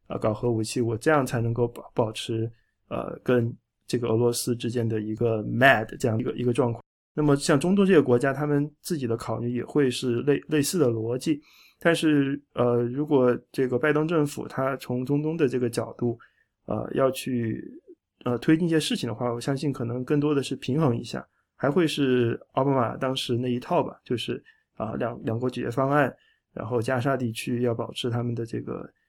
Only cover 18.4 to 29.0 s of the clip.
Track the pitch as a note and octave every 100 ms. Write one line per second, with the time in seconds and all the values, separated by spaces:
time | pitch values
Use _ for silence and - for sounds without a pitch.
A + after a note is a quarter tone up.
18.4 | - D#3+ F3 D#3+ D3 - B2 A2 B2 A#2
19.4 | C3 C#3 D3 C3+ A#2 B2 B2+ D3 D3 C#3+
20.4 | B2+ C3+ - C#3 E3 A#2 - B2+ - _
21.4 | _ - C3 D3 D#3+ - C3+ B2 A#2 -
22.4 | - - C3+ C3+ A2+ B2 C3+ C3 - A#2
23.4 | B2+ A#2+ - E3+ C3 - - A#2 - A#2+
24.4 | - _ _ - A2 A#2+ A#2 B2 - A2+
25.4 | B2+ B2+ B2+ A2+ C3+ D3 B2+ - _ _
26.4 | _ - A2+ B2 A2 C3 C3 C3 A#2+ A2+
27.4 | - A#2+ A#2+ A#2 A2+ - B2 A#2+ A#2+ A#2
28.4 | A#2 A#2+ - - - _